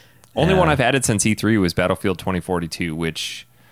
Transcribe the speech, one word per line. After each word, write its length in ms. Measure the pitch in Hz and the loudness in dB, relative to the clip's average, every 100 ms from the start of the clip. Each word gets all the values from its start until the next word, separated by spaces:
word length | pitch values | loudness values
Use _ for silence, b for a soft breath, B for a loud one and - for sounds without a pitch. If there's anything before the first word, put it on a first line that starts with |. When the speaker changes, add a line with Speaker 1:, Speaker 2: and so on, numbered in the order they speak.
| b b b | b b b
Speaker 1:
Only 200 | - 160 | 0 2
Speaker 2:
Yeah. 40 | 190 | 4
Speaker 1:
one 80 | 170 | 4
I've 120 | 139 | 2
added 240 | 123 135 | 2 2
since 200 | 127 104 | 2 0
E 100 | 110 107 | 0 0
three 200 | 104 110 | 2 2
was 160 | 90 | 2
Battlefield 460 | 85 90 92 101 87 | 0 0 0 -2 -4
twenty 220 | - 92 | -4 -4
forty-two, 560 | - 90 85 - 85 78 | -2 -4 -4 -6 -6 -4
which 500 | 82 80 - - - b b | -6 -6 -8 -12 -18 b b